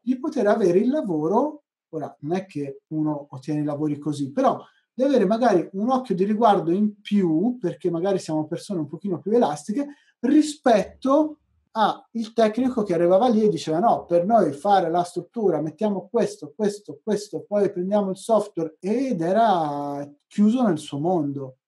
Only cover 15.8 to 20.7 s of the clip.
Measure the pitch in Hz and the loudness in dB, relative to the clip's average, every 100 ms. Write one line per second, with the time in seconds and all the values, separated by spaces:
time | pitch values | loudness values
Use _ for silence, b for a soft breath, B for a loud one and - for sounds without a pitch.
15.8 | 214 196 - 233 208 - 147 - 208 208 | -4 -4 -4 -2 -2 -4 -16 -4 -4 -4
16.8 | - 143 - 196 - 156 - 208 196 175 | -14 -14 -4 -4 -4 -12 -4 0 0 -2
17.8 | 185 208 196 190 - 214 208 - 160 - | -2 0 0 -6 0 0 0 -6 -6 -6
18.8 | 185 233 269 190 165 196 226 185 151 143 | -4 -2 -2 -2 0 2 2 2 0 -4
19.8 | 143 143 143 - _ - 208 254 233 | -6 -8 -10 -16 _ 2 2 4 0